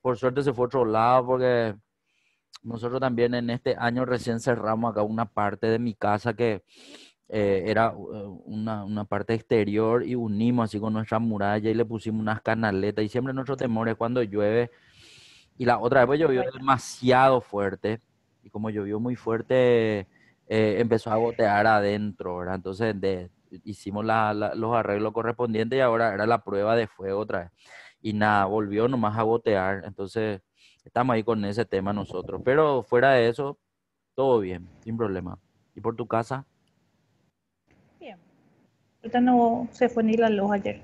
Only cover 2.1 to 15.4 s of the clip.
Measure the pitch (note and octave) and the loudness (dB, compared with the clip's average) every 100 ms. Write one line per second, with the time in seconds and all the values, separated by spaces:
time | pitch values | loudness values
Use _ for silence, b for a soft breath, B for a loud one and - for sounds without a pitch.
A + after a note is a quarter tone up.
2.1 | _ _ _ _ - A2+ A#2 A#2+ C3 C3 | _ _ _ _ -18 -12 -8 -6 -2 -2
3.1 | A#2+ A#2+ B2 A#2 A#2+ - - A#2+ A#2+ B2+ | 0 0 0 -2 -4 -2 0 -2 0 -2
4.1 | B2 B2 A#2 C3 A#2 G#2+ A2+ A#2 G#2 G#2+ | -2 -2 -2 0 0 0 -2 -2 0 -2
5.1 | A2 A2+ - G#2 G2 A2+ A2+ A#2+ G#2 G#2 | -2 -4 -2 -2 -2 0 0 -2 -2 0
6.1 | G#2 A#2+ G#2+ A#2+ G2 _ B B B B | 0 -2 0 -2 -2 _ B B B B
7.1 | _ _ A2 G2+ G2 F#2 G#2+ A2+ G2+ - | _ _ -2 2 0 0 2 0 -2 -12
8.1 | G#2+ G2+ F#2+ - G#2+ A2 G#2+ G2 G#2 G2+ | -12 -12 -14 -12 -8 -6 -6 -6 -6 -4
9.1 | G2+ G2+ A#2 - A#2 G2+ G#2 A2 A#2+ F2+ | -4 -2 -4 2 2 2 0 2 2 0
10.1 | B2 A2+ G2+ A#2 B2 A2 G#2+ A2 A2 A2 | -4 -2 0 2 2 0 -4 -4 -4 -2
11.1 | A2+ A2+ G#2 G2+ G#2+ G#2+ A2 A2+ A2+ A2+ | -2 0 0 0 0 0 0 -2 -4 -4
12.1 | A2 G#2+ A2 - A2+ A2+ F#2+ G2+ G#2 G#2+ | -4 -4 -4 -2 0 0 0 -2 -2 -2
13.1 | B2 C3 C3 B2+ C3 C3 A2+ A2+ A2 A#2 | -2 -4 -6 -6 -4 -2 0 -2 -2 -2
14.1 | B2 A2+ G#2 G#2 A#2 A#2+ b b b b | -2 -2 0 2 2 0 b b b b
15.1 | b b b | b b b